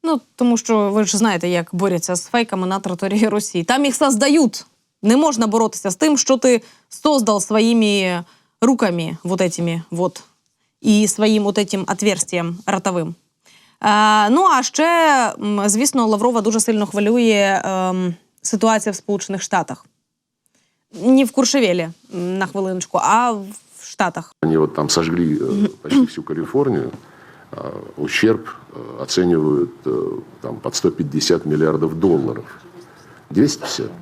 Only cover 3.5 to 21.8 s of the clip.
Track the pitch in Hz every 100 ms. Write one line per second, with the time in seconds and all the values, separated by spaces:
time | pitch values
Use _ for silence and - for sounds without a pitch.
3.5 | 180 170 254 285 233 285 226 277 302 269
4.5 | - - _ _ _ 208 254 311 233 220
5.5 | 226 220 - 196 175 311 285 - 262 262
6.5 | 233 - _ _ - 302 285 220 208 -
7.5 | 214 220 233 214 202 185 175 170 _ _
8.5 | _ 240 254 208 170 160 165 175 185 185
9.5 | 170 170 165 165 170 180 - - _ _
10.5 | _ _ _ - 208 214 - 214 214 202
11.5 | 202 202 196 185 190 202 180 - 175 170
12.5 | 175 202 190 196 180 160 170 _ _ _
13.5 | _ _ _ 208 208 214 214 208 277 381
14.5 | 277 247 - 320 339 320 277 226 - 208
15.5 | 208 202 208 285 269 226 208 233 233 208
16.5 | 220 208 214 208 202 208 240 233 208 196
17.5 | 190 - 190 185 185 180 170 _ _ -
18.5 | 214 226 220 214 196 - 202 - 196 -
19.5 | 190 156 - _ _ _ _ _ _ _
20.5 | _ _ _ _ - 208 262 262 - 262
21.5 | 277 220 175